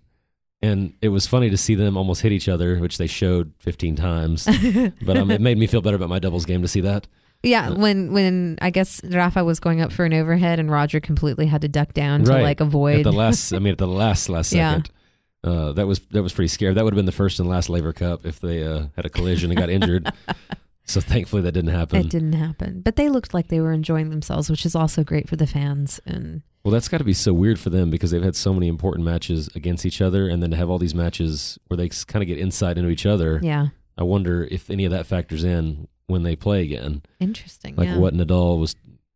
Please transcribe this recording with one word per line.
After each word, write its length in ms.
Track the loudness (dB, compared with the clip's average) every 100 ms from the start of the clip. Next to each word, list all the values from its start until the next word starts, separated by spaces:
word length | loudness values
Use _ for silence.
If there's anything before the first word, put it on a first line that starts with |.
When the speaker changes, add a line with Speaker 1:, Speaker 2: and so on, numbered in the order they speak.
| _ _ _ _ _ -4
Speaker 1:
And 320 | 0 0 -2 -2
it 60 | 0
was 160 | 0 2
funny 240 | 2 2
to 60 | 2
see 180 | 2
them 220 | 2 2 0
almost 260 | 0 0
hit 100 | 0
each 160 | 0 0
other, 280 | 0 0 0
which 200 | -2 -2
they 80 | -4
showed 460 | 0 2 2 -2 -6
fifteen 360 | -8 -4 -2 0
times. 500 | 0 0 0 0 2
Speaker 2:
<laughs> 560 | 2 4 2 0 -2
Speaker 1:
But, 140 | -2 0
um, 140 | 2
it 100 | 2
made 180 | 2 2
me 80 | 2
feel 160 | 2
better 140 | 2 0
about 120 | -2
my 100 | -2
doubles 260 | -2 -2 -2
game 160 | -2
to 60 | 0
see 120 | 0
that. 260 | 0 -2 -6 _ _ _
Speaker 2:
Yeah, 260 | 0 2 0
Speaker 1:
Uh, 60 | 2
Speaker 2:
when, 360 | 2 2 0
when 460 | 2 2 2 -2 -2
I 80 | -2
guess 300 | 0 0 -2
Rafa 400 | -2 0 2 2
was 160 | 0 0
going 200 | 0 0
up 120 | 0
for 120 | 0
an 100 | 2
overhead 440 | 2 2 2 2 2
and 120 | 2
Roger 280 | 0 2 -2
completely 460 | 0 0 0 0 2
had 140 | 2
to 60 | 0
duck 240 | 0 0
down 320 | 0 0 4
to, 80 | 6
Speaker 1:
Right. 100 | 6
Speaker 2:
like, 180 | 4 2
avoid. 380 | 2 2 4 4
Speaker 1:
At 40 |
the 80 | 4
last, 400 | 4 4 2 0
I 60 | 0
mean, 140 | 2
at 60 | 2
the 80 | 0
last, 420 | 2 2 2 0
last 240 | -2 2
Speaker 2:
<laughs> 20 |
Yeah. 160 | 2 2 0
Speaker 1:
second. 140 | -4 _ _ _ _ _
Uh, 280 | -2 0 0
that 120 | 0 0
was, 140 | 0 -2
that 120 | -2
was 100 | -2
pretty 160 | 0 -2
scary. 260 | 0 0
That 80 | 2
would 100 | 2
have 20 | 2
been 60 | 0
the 60 |
first 260 | 0 0 0
and 100 | 0
last 200 | 0 0
Laver 240 | -2 -2
Cup 320 | -2 -4 -4 -8
if 140 | -8
they, 240 | -4 -4 -4
uh, 200 | -4 -6 -8
had 80 |
a 60 | -8
collision 400 | -4 0 0 0
and 80 | 0
got 100 | 0
injured. 400 | 0 2 0 -2 -8 -10
Speaker 2:
<laughs> 100 | -10 -10 -16 _ _ -4
Speaker 1:
So 120 | -2
thankfully 420 | 0 0 0 -2
that 80 | 0
didn't 220 | 0 0
happen. 240 | 0 0 0
Speaker 2:
It 120 | 0
didn't 240 | 0 0
happen. 460 | -2 -2 -6 -8 -4
But 140 | -2
they 140 | 0 2
looked 260 | 0 -2
like 140 | -4 -2
they 100 | 0
were 120 | 0
enjoying 380 | -2 -2 -2 -2
themselves, 380 | -6 -4 -2 -2
which 160 | -2
is 120 | 0 0
also 260 | 0 0
great 260 | 0 0 -2
for 60 |
the 100 | -2
fans. 540 | 0 0 -2 -2 -4 -6 -8
And 360 | -10 -8 -12 -16 _
Speaker 1:
Well, 80 | 0
that's 160 | 0 0
gotta 160 | -2
be 100 | 0
so 200 | 2 2
weird 240 | 4 4 2
for 120 | 0
them 200 | 0 0
because 220 | 0 0
they've 100 | 0
had 140 | -2 -2
so 180 | 0
many 140 | 0 0
important 360 | 0 -2 -2
matches 440 | -2 -2 -2 -4 -4 -8
against 280 | -6 -4
each 160 | -4 0
other, 280 | 0 2 0
and 120 | 0
then 120 | 0
to 40 | 0
have 140 | 0
all 80 | 0
these 160 | -2
matches 640 | 0 -2 -2 -4 -4 -8 -12 -6
where 100 | -4
they 100 | -4
s-, 180 | -6
kinda 200 | -6 -4
get 140 | -2 -4
insight 400 | -4 -2 -2 0
into 100 | 0
each 140 | 0
other. 360 | 0 2 2 0
Speaker 2:
Yeah. 280 | 0 0 -2 -4 _ -4
Speaker 1:
I 60 |
wonder 420 | 0 0 0 -2 -2
if 220 | -6 -6
any 140 | -2
of 80 | -2
that 140 | -2 -2
factors 360 | -4 -4 -4
in 460 | -2 0 -2 -6 -12 _ -4
when 160 | -2
they 140 | -2 -2
play 260 | 0 0
again. 400 | -2 -6 -6 -8 -8 -6
Speaker 2:
Interesting, 560 | -6 -6 -14 -18 -8
Speaker 1:
Like 140 | -2 0
Speaker 2:
yeah. 80 | 2
Speaker 1:
what 160 | 2
Nadal 460 | 2 2 2 2 2
was, 160 | 0 -4 -16 -20 _